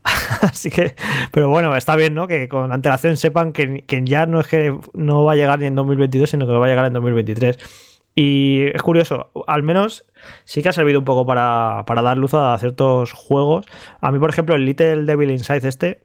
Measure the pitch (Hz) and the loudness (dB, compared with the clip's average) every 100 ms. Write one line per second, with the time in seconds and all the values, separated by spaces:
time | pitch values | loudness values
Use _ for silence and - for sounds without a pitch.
0 | - - - - 180 - 165 175 170 - | -6 -4 -4 0 -2 -2 -4 -2 -2 -4
1 | 214 139 127 151 143 160 165 131 - 156 | -6 -4 -2 0 2 2 2 -2 0 2
2 | 156 151 180 160 127 135 127 127 143 131 | 2 0 -4 -4 -4 -4 -4 -2 0 0
3 | 165 156 165 160 165 147 135 135 - 131 | 0 0 0 0 -2 -2 -4 -4 -4 -2
4 | 127 143 165 165 - 160 151 139 - 180 | 0 0 2 0 0 0 0 -4 -10 -4
5 | 147 147 151 151 139 139 143 135 139 139 | 0 2 4 4 2 0 0 -2 0 0
6 | 135 131 147 147 123 120 127 127 131 123 | 2 2 0 0 0 2 2 2 0 0
7 | 120 117 107 107 123 127 - - - _ | 0 0 -2 0 0 -2 -8 -20 -20 _
8 | _ - 143 139 139 135 139 151 - 165 | _ 0 2 2 2 2 0 -2 2 2
9 | 160 143 - - - 151 151 185 214 - | 2 -2 -8 -10 -4 -2 0 0 -2 -6
10 | _ _ - - - 151 175 165 147 139 | _ _ -20 -20 -10 -4 -2 2 2 2
11 | 135 127 127 123 120 117 113 107 101 117 | 2 0 2 0 2 0 -2 -4 -2 0
12 | 120 131 131 151 131 117 123 127 135 127 | 2 0 0 2 2 0 -2 0 0 2
13 | 120 - - 139 143 170 - - - - | -2 -6 -2 0 2 0 -4 -20 -20 -6
14 | 135 139 151 151 160 151 131 139 165 151 | -2 0 0 0 0 0 0 2 2 2
15 | 151 147 143 131 120 143 131 131 175 - | 0 0 0 -2 -2 -2 -2 -4 -6 -6